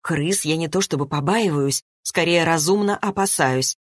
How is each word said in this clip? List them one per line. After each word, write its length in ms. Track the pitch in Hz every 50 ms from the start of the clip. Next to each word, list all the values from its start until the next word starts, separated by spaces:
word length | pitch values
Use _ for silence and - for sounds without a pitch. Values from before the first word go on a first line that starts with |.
Крыс 420 | - - 165 147 147 170 196 - -
я 120 | 151 156
не 120 | 160 165 156
то 120 | - 190
чтобы 260 | 196 - - 139 147
побаиваюсь, 760 | 139 151 147 139 160 202 233 220 185 151 143 139 139 131 - _ _ _ _
скорее 420 | _ - - - 165 170 170 170 165
разумно 520 | 165 165 160 151 170 196 208 202 202 208
опасаюсь. 800 | - - 208 196 196 196 190 - - 151 131 127 131 127 - - _ _ _ _